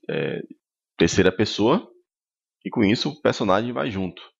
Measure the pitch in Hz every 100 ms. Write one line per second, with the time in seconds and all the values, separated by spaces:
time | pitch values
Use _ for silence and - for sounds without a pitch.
0 | - 76 69 - - - _ _ _ -
1 | 82 - 92 - 104 - 110 185 - _
2 | _ _ _ _ _ _ 98 123 101 -
3 | 147 151 117 - 104 98 120 123 143 98
4 | 92 - -